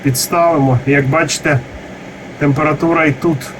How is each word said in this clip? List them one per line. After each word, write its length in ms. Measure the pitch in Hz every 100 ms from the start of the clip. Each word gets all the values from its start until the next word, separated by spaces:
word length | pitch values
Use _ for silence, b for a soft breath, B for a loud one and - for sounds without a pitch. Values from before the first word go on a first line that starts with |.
підставимо. 760 | 143 127 - 175 170 160 135 127 139
Як 240 | 143 135
бачите, 500 | 156 165 - 160 139 - - - - - - - -
температура 680 | 147 139 151 147 165 170 156
і 60 |
тут 260 | 135 175 147 - -